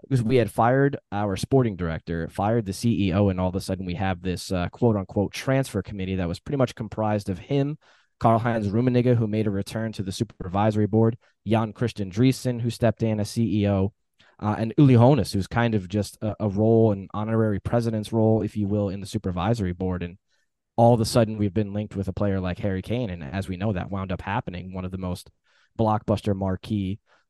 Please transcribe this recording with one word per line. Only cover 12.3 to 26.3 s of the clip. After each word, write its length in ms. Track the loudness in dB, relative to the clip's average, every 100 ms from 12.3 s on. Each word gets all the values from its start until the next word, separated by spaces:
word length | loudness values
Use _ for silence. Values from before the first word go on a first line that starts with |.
| 2 -2 -4
who 100 | -4
stepped 320 | 0 0 2
in 180 | 0 0
as 100 | -2
C 320 | -2 0 2
E 60 | 2
O, 240 | 2 0 -4 _ _ _ -6
uh, 160 | -4 -2
and 160 | 0 4
Uli 180 | 6
Hoeneß, 380 | 8 8 6 2
who's 140 | -2 -2
kind 280 | 0 0
of 140 | 0 -2
just 300 | -4 -4 -6
a, 140 | -8 -4
a 80 | -2
role, 440 | 2 4 6 4
an 160 | 2 -4
honorary 460 | -6 -2 0 0 -2
president's 520 | -2 -2 0 -4 -2
role, 300 | 2 4 4
if 140 | 0 -4
you 100 | -2
will, 220 | 0 -2
in 120 | -4
the 60 | -6
supervisory 640 | -6 -4 -2 0 0 -2
board. 300 | -4 -4 -4
And 160 | -8 -12 _ _ _ _ _ 4
all 180 | 4
of 60 | 4
a 40 |
sudden, 340 | 2 4 2 2
we've 160 | 0
been 180 | 0 -2
linked 220 | -4 -6
with 140 | -6 -6
a 40 |
player 280 | -2 0 0
like 180 | -2 -4
Harry 240 | -4 -4
Kane. 280 | -4 -4 -4
And 120 | -8
as 260 | -8 -6 -6
we 80 | -4
know, 160 | -2
that 180 | -2 -4
wound 220 | -6 -6
up 80 | -6
happening, 540 | -4 -4 -4 -10 -10
one 100 | -8
of 60 | -8
the 80 | -6
most 320 | -6 -6 -10 _ _ _ _ -2
blockbuster 560 | 0 0 0 0 0